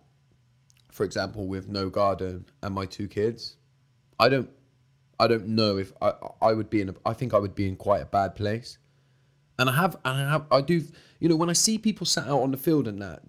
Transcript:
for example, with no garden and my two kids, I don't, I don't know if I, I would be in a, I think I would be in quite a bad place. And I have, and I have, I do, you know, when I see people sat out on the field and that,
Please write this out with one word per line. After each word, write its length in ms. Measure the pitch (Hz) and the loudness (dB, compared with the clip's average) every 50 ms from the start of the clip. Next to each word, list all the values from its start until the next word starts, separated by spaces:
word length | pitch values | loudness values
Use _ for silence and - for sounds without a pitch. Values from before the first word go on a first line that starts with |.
| _ _ _ _ _ _ _ _ _ _ _ _ _ _ _ _ _ _ | _ _ _ _ _ _ _ _ _ _ _ _ _ _ _ _ _ _
for 120 | - - 107 | -4 -4 -4
example, 420 | 92 - 107 95 98 110 107 98 | -2 -2 -4 -6 -6 -6 -8 -6
with 240 | 92 95 95 95 101 | -6 -6 -6 -6 -6
no 220 | 101 98 95 92 | -4 -4 -4 -2
garden 560 | - 101 101 98 95 85 92 92 92 90 92 _ _ - - | 0 2 2 2 2 0 -4 -8 -8 -10 -12 _ _ -10 -8
and 100 | 101 98 | -6 -6
my 140 | 98 95 | -6 -6
two 200 | 95 - - 104 | -8 -8 -8 -8
kids, 500 | 92 - 104 104 120 117 - - - - _ _ _ _ _ _ _ _ _ _ _ _ - | -6 -2 0 0 0 -2 -4 -12 -16 -16 _ _ _ _ _ _ _ _ _ _ _ _ 4
I 100 | 113 127 | 4 4
don't, 200 | 139 131 - - - _ _ _ _ _ _ _ _ _ _ _ _ - | 4 2 -2 -4 -10 _ _ _ _ _ _ _ _ _ _ _ _ 2
I 80 | 113 | 4
don't 220 | 117 117 110 92 110 | 4 4 2 0 0
know 280 | 110 110 110 104 98 | 2 2 2 2 2
if 160 | 98 95 - - - | 0 -2 -6 -6 -2
I, 120 | - 107 - - - - - - | -2 -2 -2 -2 -10 -12 -4 2
I 120 | - 113 110 | 2 2 4
would 180 | 110 104 - | 2 0 0
be 100 | 110 104 | 0 0
in 80 | 95 98 | 0 -2
a, 60 | - - - | -6 -4 -4
I 80 | 113 113 | -4 -4
think 220 | - 127 113 107 | -4 -2 2 2
I 20 | |
would 160 | 101 98 98 - | 2 2 0 -2
be 140 | 101 101 | -2 -2
in 80 | 95 95 | -2 -2
quite 260 | - - 101 101 80 | -2 2 2 2 2
a 60 | 71 | 0
bad 260 | - - 101 98 90 - | 0 0 0 0 0 -2
place. 460 | - 101 104 110 117 120 - - _ _ _ _ _ _ _ _ _ _ _ _ _ _ _ _ - | -4 -4 -4 -4 -4 -8 -12 -20 _ _ _ _ _ _ _ _ _ _ _ _ _ _ _ _ 0
And 100 | 127 131 | 0 2
I 40 | 127 | 2
have, 220 | 160 190 185 - - - | 2 0 0 0 -2 -4
and 120 | 127 131 | -4 -2
I 140 | 135 139 143 | -2 0 0
have, 140 | 151 151 151 - | 0 0 0 2
I 120 | 123 139 | 2 2
do, 200 | 139 170 175 165 170 - - - - - _ - | 4 4 0 0 0 -4 -12 -20 -20 -20 _ -2
you 100 | - 170 | 0 2
know, 60 | 165 | 2
when 140 | 156 170 175 | 2 2 2
I 20 | 170 | 2
see 240 | - - 220 220 | 2 2 2 0
people 300 | 214 220 220 - - 175 | 0 0 -2 -2 -2 -2
sat 180 | - - 175 - | -2 -2 -2 -2
out 160 | 123 143 127 | 0 0 2
on 80 | 131 135 | 2 0
the 80 | 135 | -2
field 300 | 139 - 170 156 143 120 | 0 2 2 2 2 2
and 120 | 110 101 98 | -2 -4 -8
that, 220 | 98 90 76 - - | -10 -10 -12 -14 -16